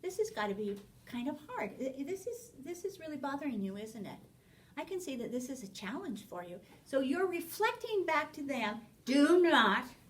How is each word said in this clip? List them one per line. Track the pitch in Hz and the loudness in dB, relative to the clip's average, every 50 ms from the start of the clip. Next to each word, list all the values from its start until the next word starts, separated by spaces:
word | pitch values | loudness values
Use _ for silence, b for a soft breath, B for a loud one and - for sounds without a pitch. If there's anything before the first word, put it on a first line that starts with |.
This | - 359 381 - | -6 -6 -2 -2
has | 427 427 | -2 -2
gotta | - 220 208 208 196 | -2 -4 -2 -2 -2
be | 202 214 202 202 196 - - - - - | -2 -4 -4 -4 -6 -10 -18 -20 -20 -18
kind | - - 240 240 277 | -10 -8 -6 -4 -4
of | 302 294 - - | -6 -6 -10 -10
hard. | 508 453 247 196 - - | -6 -6 -6 -6 -6 -6
I, | 254 269 254 269 | -6 -6 -4 -6
I, | |
this | 277 294 381 381 - | -6 -6 -6 -6 -6
is, | 494 466 - - - - - 262 | -8 -10 -10 -12 -18 -20 -16 -10
this | 320 349 349 - | -10 -10 -6 -6
is | 392 - - | -8 -8 -8
really | 320 320 302 | -10 -8 -8
bothering | 277 277 269 277 285 294 285 240 208 | -6 -4 -4 -4 -4 -4 -4 -2 -2
you, | 196 190 190 | -4 -4 -4
isn't | 202 214 220 220 233 196 | -6 -10 -10 -10 -10 -10
it? | 139 - - - - - b b b b b b b b | -12 -12 -14 -18 -20 -20 b b b b b b b b
I | - 320 | -10 -8
can | - 392 359 | -6 -6 -6
see | 359 - 262 | -4 -6 -6
that | 240 233 - | -6 -6 -4
this | 226 254 247 247 | -4 -6 -6 -6
is | 269 - | -8 -10
a | 202 196 | -10 -14
challenge | - - 214 190 233 339 403 330 214 - - - | -12 -10 -8 -6 -6 -6 -6 -6 -8 -8 -10 -12
for | - 180 | -10 -10
you. | 180 175 175 - B B B B B | -10 -10 -12 -14 B B B B B
So | - - 269 | -2 0 0
you're | 269 262 302 349 381 | 2 2 2 2 2
reflecting | 370 349 339 - - - - 415 466 480 - - 466 440 403 349 | 2 0 -2 -6 -6 -2 2 2 2 2 0 -6 -2 0 0 2
back | 320 320 294 311 302 - | 2 2 2 0 0 -6
to | - | -8
them. | 294 277 277 247 220 208 214 - - - - _ - | -6 -4 -2 -2 0 -2 -2 -4 -10 -16 -20 _ -2
Do | - 254 285 285 311 349 370 | 4 6 8 8 10 10 8
not | 359 330 302 254 226 202 196 233 254 - - - - | 8 8 8 8 8 8 6 2 0 -4 -14 -20 -20